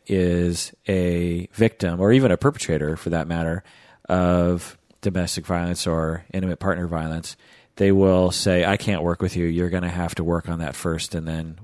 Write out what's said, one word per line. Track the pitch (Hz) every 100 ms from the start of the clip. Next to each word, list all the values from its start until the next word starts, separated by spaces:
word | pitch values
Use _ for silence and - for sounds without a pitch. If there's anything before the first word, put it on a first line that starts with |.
| -
is | 95 90 87 87 85 - - -
a | 95 90 87 87 85 92
victim, | - 113 - 90 87
or | 98
even | 131 127
a | 87
perpetrator | 139 143 - 78 76 80
for | 85
that | 82 78
matter, | 85 82 87 - - - _ -
of | 90 90 87 87 87 - - _ _
domestic | 101 92 87 - 80
violence | 87 87 87 -
or | 82 80 82 -
intimate | 95 92 80
partner | 98 87 87
violence, | 82 80 80 - - _ - _ -
they | 98
will | 95 95 92 90
say, | - 98 90
"I | 87 101
can't | - 92
work | 85 85
with | 90 87
you. | 85
You're | 85 87
gonna | 90 87
have | 87 85
to | -
work | 85 85 82
on | 85
that | 78 -
first, | 87 82 -
and | 85 80
then | 80 80 85